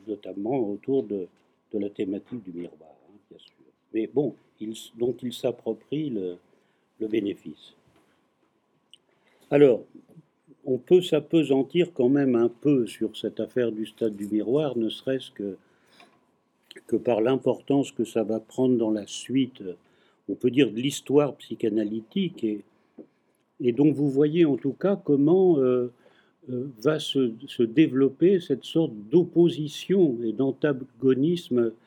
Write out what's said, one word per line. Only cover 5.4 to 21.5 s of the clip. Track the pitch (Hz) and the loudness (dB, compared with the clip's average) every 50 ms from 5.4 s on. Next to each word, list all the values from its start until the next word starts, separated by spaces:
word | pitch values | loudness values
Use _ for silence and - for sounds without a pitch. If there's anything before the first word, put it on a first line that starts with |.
| - 120 117 - _ 113 110 107 - _ - 147 156 143 | -6 -6 -6 -6 _ -8 -8 -8 -10 _ -8 -6 -6 -6
le, | 120 104 92 90 90 87 _ _ _ _ _ _ _ _ _ _ _ _ | -6 -6 -6 -8 -10 -12 _ _ _ _ _ _ _ _ _ _ _ _
le | 110 110 | -8 -4
bénéfice. | 107 113 101 101 90 - _ 80 - - - - _ _ _ _ _ _ _ _ _ _ _ _ _ _ _ _ _ _ _ _ _ _ _ _ - _ _ _ _ _ _ _ _ _ _ _ | -4 -2 -2 -4 -6 -8 _ -18 -18 -18 -20 -20 _ _ _ _ _ _ _ _ _ _ _ _ _ _ _ _ _ _ _ _ _ _ _ _ -20 _ _ _ _ _ _ _ _ _ _ _
Alors, | 143 147 147 135 117 104 - - - - - _ _ - - _ _ _ _ _ 143 _ _ | 6 6 8 8 6 4 0 -8 -20 -20 -20 _ _ -20 -20 _ _ _ _ _ -20 _ _
on | - - 123 | -4 -4 -4
peut | - - 180 185 | 2 4 4 4
s'appesantir | 180 - - 151 143 - - 165 151 135 135 135 135 131 - 175 170 170 - | 6 4 0 -2 0 2 2 2 2 4 2 2 0 0 0 0 0 0 0
quand | - 127 123 | 0 2 2
même | 139 143 143 131 123 | 4 4 4 2 2
un | 117 117 117 | 2 2 2
peu | 117 - - 143 147 131 117 | 0 0 0 2 2 2 2
sur | 104 - - 110 104 - - | -2 -4 -6 -6 -6 -6 -6
cette | - 107 - - | -8 -6 -6 -6
affaire | 110 - - 127 123 113 | -8 -4 -2 -2 -2 -2
du | 107 107 110 | -4 -6 -8
stade | 107 - _ 120 110 104 | -10 -6 _ -4 -4 -4
du | 101 101 101 | -4 -6 -2
miroir, | 104 107 101 101 123 147 156 143 123 120 | -2 -2 0 0 0 0 0 -2 -2 -4
ne | 113 107 | -4 -4
serait-ce | - - - - 135 131 127 - | -4 -6 -6 -4 -4 -4 -6 -10
que, | - - 101 101 92 - _ _ _ _ _ _ _ - - _ _ _ _ _ _ _ _ _ _ _ _ _ - - - - | -12 -10 -10 -10 -10 -12 _ _ _ _ _ _ _ -20 -20 _ _ _ _ _ _ _ _ _ _ _ _ _ -20 -20 -6 -4
que | - | -4
par | 107 107 123 120 104 | -2 0 -2 0 0
l'importance | 110 123 135 127 - 131 120 - - - 139 143 135 - | 0 0 0 0 0 -2 -2 -2 -2 -2 0 0 0 -2
que | - - 113 | -4 -6 -6
ça | 107 - 113 110 | -4 -2 0 0
va | 98 110 110 | 0 0 -2
prendre | - - - - 127 127 127 117 | -4 -8 -4 0 2 2 2 2
dans | 113 110 | 2 0
la | 110 107 98 - | -2 -2 -4 -8
suite, | - - - - 123 135 131 127 - - 104 92 87 - _ _ _ _ _ _ _ _ _ - | -12 -14 -10 -4 -2 -2 -2 -2 -4 -10 -14 -14 -14 -14 _ _ _ _ _ _ _ _ _ -10
on | 101 | -8
peut | - - 127 | -4 -2 0
dire, | 123 139 143 110 | 2 2 2 2
de | 101 113 | 0 -2
l'histoire | 120 143 139 - - - 131 147 147 135 - | -4 -4 -6 -6 -6 0 2 2 2 2 -2
psychanalytique. | - - - | -10 -14 -14